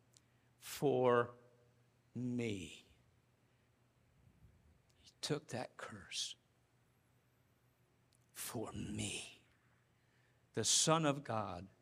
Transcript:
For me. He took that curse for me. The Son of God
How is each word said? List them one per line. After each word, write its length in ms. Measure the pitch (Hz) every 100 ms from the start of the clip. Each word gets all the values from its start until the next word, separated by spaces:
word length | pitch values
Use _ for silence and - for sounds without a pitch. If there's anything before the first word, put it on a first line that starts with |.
| _ - _ _ _ _
For 760 | - - 143 127 127 120 120 - - _ _ _ _ _ _ 117
me. 680 | 123 123 117 101 78 - - _ _ _ _ _ _ _ _ _ _ _ _ _ - _ - - _ _ _ _
He 100 | - -
took 300 | - 147 -
that 260 | 120 - -
curse 600 | - 101 - - - - _ _ _ _ _ _ _ _ _ _ _ _ _ _ _ _ _ _ _
for 380 | - - 117 104
me. 680 | 104 101 107 101 - - - _ _ _ _ _ _ _ _ _ _ _
The 120 | 120 107
Son 400 | - - 160 151
of 180 | 139
God 460 | 139 110 98 87 98 _